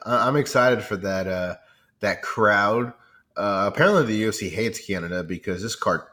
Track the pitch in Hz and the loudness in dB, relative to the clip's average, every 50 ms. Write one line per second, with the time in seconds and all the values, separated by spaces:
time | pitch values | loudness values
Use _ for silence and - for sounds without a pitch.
0 | - 110 123 110 117 127 143 147 127 - - 127 123 127 123 113 - - 107 90 | -4 0 2 2 2 2 2 2 0 2 2 4 4 4 4 2 -2 -4 -6 -4
1 | 98 98 95 95 92 92 92 92 90 90 87 - _ _ _ _ _ _ _ - | -4 -2 -2 -2 -2 -2 -4 -4 -4 -6 -6 -10 _ _ _ _ _ _ _ -4
2 | 107 101 - - - - - 117 107 104 104 101 101 104 110 120 123 123 - _ | -2 -2 -2 -2 -6 -6 0 4 4 6 6 6 4 2 2 0 -2 -4 -8 _
3 | _ _ _ _ _ _ - - 101 101 98 95 101 101 95 - 165 202 208 175 | _ _ _ _ _ _ -8 -4 -2 -2 0 0 0 0 2 4 4 4 4 4
4 | 135 110 107 107 110 110 101 - 101 85 78 110 113 113 - - - - 95 87 | 2 2 0 0 0 0 -2 -4 -6 -6 -4 -2 -2 -2 -4 -6 -8 -6 -6 -6
5 | 85 85 90 90 85 82 90 87 - 104 90 90 104 117 - - - - - - | -4 -6 -6 -6 -6 -6 -8 -8 -6 -6 -6 -6 -6 -8 -6 -2 -2 0 0 -2
6 | - - | -4 -10